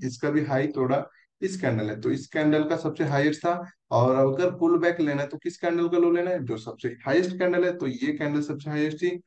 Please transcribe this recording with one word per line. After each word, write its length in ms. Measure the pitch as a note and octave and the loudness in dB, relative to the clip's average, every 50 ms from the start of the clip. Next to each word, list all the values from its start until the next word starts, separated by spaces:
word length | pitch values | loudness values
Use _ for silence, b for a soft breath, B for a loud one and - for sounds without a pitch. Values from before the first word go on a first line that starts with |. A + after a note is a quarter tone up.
| - | -4
इसका 240 | B2+ B2 - E3+ D3 | -6 -4 -2 -2 0
भी 140 | D3 D3+ C3+ | 2 0 0
हाई 220 | C#3 C3+ C3 C#3+ D3 | 0 0 0 0 0
तोड़ा 360 | - C3+ B2+ B2+ C3+ C#3+ - B B B B B _ - | 0 0 0 0 0 0 -2 B B B B B _ -6
इस 180 | F#3+ F#3 F#3 - | -6 -6 -4 -2
candle 300 | - B2 A2+ A2 G#2+ G#2 | -2 -2 0 0 -2 -4
है। 100 | G#2 G#2+ | -4 -4
तो 100 | A2 B2+ | -2 -2
इस 160 | C3+ C3 - | -2 -2 -4
candle 380 | - - D#3 D3+ D3+ D3+ D#3 D3+ | -6 -2 0 2 4 4 4 2
का 120 | D#3 E3+ | 0 -2
सबसे 280 | - - D3 D3+ - D#3+ | -2 -2 -4 -2 -2 0
highest 340 | C#3 C#3+ C#3 D3 D3+ D3+ - | 0 2 2 2 2 0 0
था, 140 | - E3+ F3 F3+ F3+ B B B _ - | 0 -2 -2 -2 -4 B B B _ 0
और 240 | A2+ A#2 B2 B2+ C3 | 2 4 4 4 4
अगर 340 | C3+ C3+ C3+ C3+ F3 F3+ - - | 4 4 2 2 2 0 0 0
pull 220 | - E3+ E3+ E3+ D#3+ | 2 2 4 4 4
back 220 | E3+ F3 E3+ E3+ | 4 2 2 2
लेना 220 | D#3 D3 C#3+ C#3+ | 0 0 0 -2
है 60 | C#3+ C#3+ | -2 -4
तो 100 | D#3 D3+ | -6 -8
किस 180 | - F3 F3 - | -8 -8 -8 -4
candle 300 | F#3 F3 E3+ E3+ E3+ E3 | -4 -2 0 0 0 2
का 100 | F3 E3+ | 2 4
लो 120 | F3 E3+ | 4 4
लेना 200 | E3+ F3 F3 F3+ | 4 2 2 0
है? 140 | F3+ D3+ B2+ | -2 -4 -4
जो 120 | A#2 A2+ A2 | -6 -8 -8
सबसे 300 | - A2+ A2+ - - A#2+ - - - | -8 -12 -10 -6 -6 -6 -6 -6 -2
highest 320 | C3+ C#3+ F3+ F#3 F3+ - - | 0 2 2 2 0 0 0
candle 260 | F3+ F3+ F3 F3+ F3+ | 0 2 2 2 2
है। 120 | F3+ F3 | 0 0
तो 100 | - D3 | -2 -4
ये 260 | C3 B2 - C#3 D3+ | -4 -4 -4 -4 -4
candle 300 | D3 D3+ D3+ D3 D3 D3 | -2 -2 -2 -2 -2 -2
सबसे 280 | D3 D#3 D3 C#3+ - D3+ | -2 -4 -6 -8 -6 -6
highest 280 | D3+ D3+ D3+ D#3 D#3 D3+ | -4 -2 -2 -2 -2 -2
थी, 220 | F3 F3+ F3+ F3 b | -2 -4 -4 -4 b